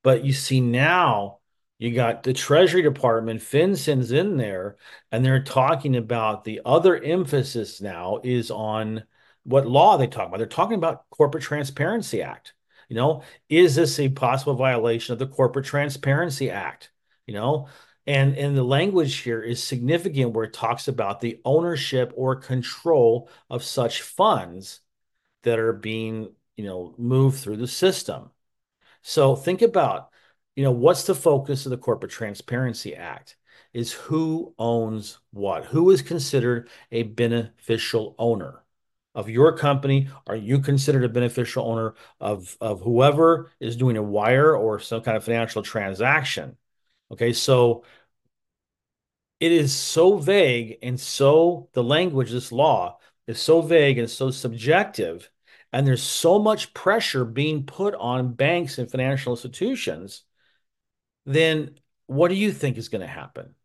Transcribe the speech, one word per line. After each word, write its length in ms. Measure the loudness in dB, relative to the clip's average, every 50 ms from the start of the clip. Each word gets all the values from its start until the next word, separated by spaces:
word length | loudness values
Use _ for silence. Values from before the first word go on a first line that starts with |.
But 240 | 4 4 2 4 2
you 80 | -2 -2
see 260 | -2 -2 0 0 2
now, 760 | 2 2 2 2 2 4 4 4 4 4 2 0 -2 -6 -10 _ _ _ _ _ _ _ _
you 160 | _ -6 -2 0
got 300 | 0 0 0 -2 -2 -4
the 100 | -4 -4
Treasury 480 | -4 0 2 6 6 6 6 4 2
Department, 600 | 2 2 0 2 0 2 2 0 -2 -4 -8 -8
FinCEN's 720 | -10 -2 0 2 2 2 0 -2 -2 -2 0 -2 -2 0
in 260 | 0 -2 0 0 -2
there, 400 | -2 -4 -4 -6 -8 -8 -10 -12 _ _ -20 -20 -20 _ _
and 120 | -2 0 2
they're 200 | 4 2 2 0
talking 540 | 0 2 2 2 2 2 0 0 -2 -2
about 480 | -2 -2 -2 -2 -2 -2 -2 -4 -4 -8
the 160 | -10 -10 -8 0
other 320 | 2 2 6 6 6 4
emphasis 840 | 4 0 -2 -2 -2 0 0 0 0 0 -2 -4 -6 -6 -6 -10 -12
now 420 | -10 -10 -10 -8 -4 -4 -4 -4 -2
is 260 | -2 -2 -2 -2 -4
on 540 | -8 -6 -4 -4 -4 -4 -4 -6 -8 -10 -12 _ _ _ _ _ _ _ _
what 240 | 2 2 2 2
law 300 | 4 4 6 6 6 6
they 100 | 4 2
talk 220 | -2 -2 -8 -8 -6
about. 80 | -4
They're 100 | -6 -6
talking 300 | -6 -2 -2 -2 -2 -2
about 300 | -2 -2 -2 -4 -6 _ _
Corporate 320 | 2 2 2 2 2 -6 -6
Transparency 800 | -6 -6 -6 -6 -8 -4 -4 -2 -2 -2 -4 -4 -6 -6 -6 -6
Act. 300 | -8 -12 -16 _ -20 _ _ _ _ _ _ _ _
You 60 | -4
know, 260 | 0 0 0 0 -2 -10 -20 -20 _ _
is 280 | _ 6 6 6 6 6
this 240 | 2 2 0 0 -2
a 100 | -2 -2
possible 460 | -2 0 0 0 0 0 -2 -4 -2
violation 580 | 0 0 0 0 0 0 0 -2 -2 -4 -8 -6
of 60 | -6
the 80 | -6
Corporate 380 | -8 0 0 0 0 0 -4 -6
Transparency 840 | -4 -4 -4 -4 -4 -6 -4 -2 0 0 0 0 -4 -4 -4 -6 -6
Act? 400 | -4 -6 -8 -10 -12 _ -20 _ _ _ _ _ _ _ _
You 80 | -12 -8
know, 320 | -4 -2 -2 -2 -2 -6 -12 -20 -20 -20 _ _ _ _
and, 280 | 0 2 4 4 2 2
and 220 | 0 -2 0 0
the 60 | 0 2
language 540 | 2 2 2 2 2 2 2 0 0 -4
here 260 | -6 -4 -4 -4 -4 -4
is 200 | -6 -6 -6 -6
significant 680 | -6 -6 -4 0 0 0 0 -2 -4 -2 0 -2 0 0
where 120 | -4 -4
it 80 | -4 -6
talks 340 | -6 -4 -4 -4 -4 -4
about 340 | -6 -4 -4 -4 -4 -4 -4
the 180 | -6 -6 -8 -6 _
ownership 680 | 0 0 2 0 0 -4 -4 -6 -4 -2 -2 -2 -2 -4
or 200 | -4 -2 -2 -4
control 920 | -4 -6 -6 -4 -4 -4 -6 -12 -6 0 2 4 6 6 6 4 2 -4 -12 -20 _ _
of 160 | _ -10 -8 -8
such 380 | -4 -2 -2 -2 -2 -4 -6
funds 760 | -10 -10 0 2 2 4 2 0 -4 -10 -16 -18 -18 -18 -20 _ _ _ _ _ _ _ _ _ _ _ _ _ _
that 160 | -2 0 0
are 140 | 0 -2 -2
being, 580 | -4 -6 -8 -6 -6 -6 -8 -8 -10 -10 -12 _ _ _ _ _
you 80 | -12 -10
know, 300 | -10 -10 -10 -12 -12 -10
moved 400 | -6 -2 0 2 4 4 2 2
through 200 | -2 -8 -8 -8
the 100 | -6 -8
system. 640 | -8 -4 0 0 0 0 0 -8 -8 -10 -10 -14 -20 _ _ _ _ _ _ _ _ _ _ _ _ _ _ _
So 320 | -2 2 4 4 4 4
think 260 | 2 -2 -4 2 4
about, 480 | 2 4 4 2 0 0 -2 -6 -10 _ _ _ _ _ _ _ _ _ _
you 80 | 0 0
know, 80 | 0
what's 320 | 2 4 4 4 4 4 0
the 100 | -2 -2
focus 540 | 2 4 2 2 2 0 -4 -6 -6 -4
of 20 | -6
the 80 | -8
Corporate 340 | -4 -2 -4 -2 -2 -4 -14
Transparency 840 | -10 -10 -10 -10 -10 -14 -10 -6 -4 -4 -4 -4 -6 -8 -12 -12 -12
Act 420 | -12 -12 -14 -14 -14 _ -20 _ _ _ _ _ _ _ _
is 200 | -8 -8 -8 -8
who 640 | -10 -14 -8 -4 -2 -2 -2 -2 -4 -6 -8 -10 _
owns 600 | -4 -2 0 0 0 -2 -4 -6 -10 -12 -14 -20 _ _ _
what, 360 | -10 -6 -4 -4 -4 -4 -6
who 260 | -4 0 4 6 6
is 100 | 6 6
considered 680 | 2 -4 -6 -6 -4 -2 0 0 2 2 -2 -2 -6 -12 -20 -20 _ _
a 120 | -6 -6 -4
beneficial 1120 | -4 -2 -2 0 0 0 -2 -4 -6 _ _ _ -4 -2 -2 -2 -2 -2 -2 -4 -4 -6
owner 460 | -2 0 0 0 -2 -4 -12 -16 -20 _ _ _ _ _ _ _ _ _ _ _
of 160 | -10 -8 -4
your 260 | 4 6 6 6 6
company. 540 | 2 0 0 0 0 2 2 2 2 2 -2 -8 -14 _
Are 100 | -8 -8
you 240 | -8 -2 0 0 0
considered 420 | 2 2 0 2 2 2 2 2 2
a 60 | 2
beneficial 540 | 0 0 -2 0 -2 -4 -6 -4 -4 -4 -4
owner 300 | -2 -2 -4 -4 -6 -8 _ -20 -20 _ _
of, 380 | -6 -6 -6 -6 -8 -18 -14 _
of 220 | -6 -6 -6 -4
whoever 680 | -2 0 4 6 6 4 6 6 6 6 6 4 -2 -12 _ _
is 160 | -8 -8 -4
doing 220 | 0 0 0 2
a 60 | 0 -2
wire 520 | -2 -2 0 2 4 4 6 6 4 4
or 240 | 4 0 -2 -2 -4
some 220 | -6 -8 -8 -4
kind 140 | -2 -2 -4
of 80 | -2 -2
financial 380 | -2 -2 -2 -2 -4 -6 -8
transaction? 960 | -8 -6 -6 -6 -6 -6 -4 -2 0 0 2 0 0 -4 -6 -8 -8 -12 -16 _ _ _ _ _ _ _ _ _ _ _
Okay, 220 | -6 -2 -2 -2 0
so 500 | 0 2 2 4 4 4 4 2 -2 _ _ _ _ _ _ _ _ _ _ _ _ _ _ _ _ _ _ _ _ _ _ _ _ _ _ _ _ _ _ _ _
it 120 | 0 4
is 200 | 4 4 4 2 -2
so 420 | -2 -4 -2 2 6 6 6 6
vague, 600 | 4 2 2 4 4 4 4 2 0 -4 -8 -12 -12
and 180 | -8 -8 -8 -6
so 680 | -8 -10 -2 4 4 6 8 8 6 4 2 -2 -10 _ _
the 100 | -2 0
language, 480 | 2 2 2 0 0 0 -2 -2 -2
this 200 | -4 -8 -8 -6
law, 460 | 0 2 2 4 4 2 0 -6 -10 _ _ _ _ _ _
is 120 | -12 -8 -4
so 220 | 2 4 4 4
vague 380 | 4 4 4 6 6 6 2 0
and 100 | -2 -6
so 220 | -4 -4 -4 -4
subjective, 960 | -4 -4 -8 -8 -8 -4 0 2 2 2 2 0 -4 -6 -6 -6 -6 -12 -16 _ _ _ _ _ _ _ _ _ -2
and 120 | 0 2
there's 160 | 2 2 2
so 380 | -2 -6 -4 2 4 4 4 6
much 340 | 4 2 0 0 -4 -12 _
pressure 520 | -2 0 0 2 2 0 -2 -2 -2 -4
being 400 | -2 -2 -2 -2 -2 -2 -4 -6
put 280 | -8 -8 -4 -4 -4 -4
on 360 | -4 -4 -2 -2 -2 -2 -4
banks 460 | -2 0 0 2 2 0 -2 -6 -6
and 120 | -8 -8 -6
financial 440 | -4 -2 -2 -2 -2 -2 -2 -4 -6
institutions, 880 | -6 -8 -16 -6 -4 -4 -4 -4 -4 -6 -8 -8 -8 -12 -18 -18 -20 _ _ _ _ _ _ _ _ _ _ _ _ _ _ _ _ _ _ _ _ _
then 520 | 0 2 2 4 4 2 0 -4 -8 -14 _ _ _ _ _ _
what 240 | -6 0 2 2 2
do 60 | 2
you 160 | 0 0 -2
think 260 | -2 -2 -4 -4 -4
is 100 | -4 -8
gonna 180 | -8 -8 -8 -8
happen? 480 | -10 -14 -16 -16 -16 _ -18 -18 -18 _ _